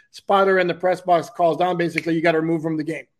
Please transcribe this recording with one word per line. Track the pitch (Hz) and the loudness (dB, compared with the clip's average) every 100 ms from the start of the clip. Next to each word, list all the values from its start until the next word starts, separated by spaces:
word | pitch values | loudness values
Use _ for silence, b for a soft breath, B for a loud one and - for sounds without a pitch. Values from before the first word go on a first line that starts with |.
| b | b
Spotter | - - 196 196 190 | -12 0 4 4 2
in | 180 | 0
the | |
press | 170 185 175 | -2 -2 -2
box | 180 170 147 | 2 0 0
calls | - 170 151 | 0 0 2
down, | 180 175 | -2 -2
basically, | 170 160 170 | -4 -4 -4
"You | 165 | 0
gotta | 170 160 | 0 0
remove | 160 165 | 0 -2
from | 160 160 | -4 -6
the | |
game. | 151 151 - _ | -6 -10 -14 _